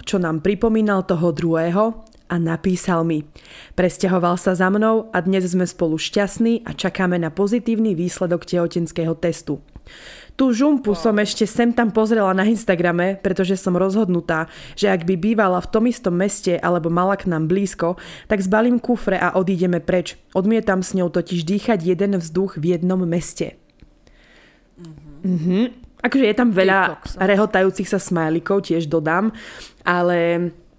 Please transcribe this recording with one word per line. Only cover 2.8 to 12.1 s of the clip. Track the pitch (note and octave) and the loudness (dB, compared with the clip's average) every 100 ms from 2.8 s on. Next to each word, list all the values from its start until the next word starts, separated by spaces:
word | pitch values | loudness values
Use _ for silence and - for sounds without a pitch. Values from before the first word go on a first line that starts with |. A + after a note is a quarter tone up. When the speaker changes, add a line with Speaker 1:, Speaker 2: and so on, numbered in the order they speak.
| - E3+ | 0 0
Speaker 1:
mi: | E3 D#3 D3+ - - - - | 0 -2 -6 -16 -20 -20 -12
„Presťahoval | - F3+ - F#3 F3+ F3 | 0 0 2 0 2 2
sa | F3 F#3+ | 0 0
za | F3+ F#3 | 2 2
mnou | G3+ A3 A3 A3 | 2 2 2 0
a | F3+ | -2
dnes | F3 F#3+ F3+ | 0 0 0
sme | F#3 | 0
spolu | F3+ - E3 | 0 0 -2
šťastní | D#3 - G#3 G3 - A3+ A#3 A#3 | -2 -2 -2 0 0 0 0 -4
a | |
čakáme | - F#3 - F3+ F3+ | -6 -6 -2 0 0
na | D#3+ | -2
pozitívny | D3+ G3+ A#3 A3+ A3+ A3 | -2 0 0 0 0 0
výsledok | E3 F3 - F3+ E3+ | 0 -2 -2 -2 -2
tehotenského | - F3 E3+ F3 E3 - E3 | -2 -2 0 -2 -4 -2 -4
testu.“ | E3 E3+ D#3 - C#3 - - - - - - - | -2 -2 -4 -6 -8 -10 -20 -20 -20 -20 -20 -12
Tú | - C4+ | -2 0
žumpu | A3 C#4+ C#4+ G#3+ | 2 2 2 0
Speaker 2:
Wow. | G3+ | 0
Speaker 1:
som | A3+ G#3 | 2 2
ešte | - - | 0 0
sem | G#3 - A#3+ | -2 0 0
tam | A#3 A3+ | 2 0
pozrela | A3 A3 | 2 2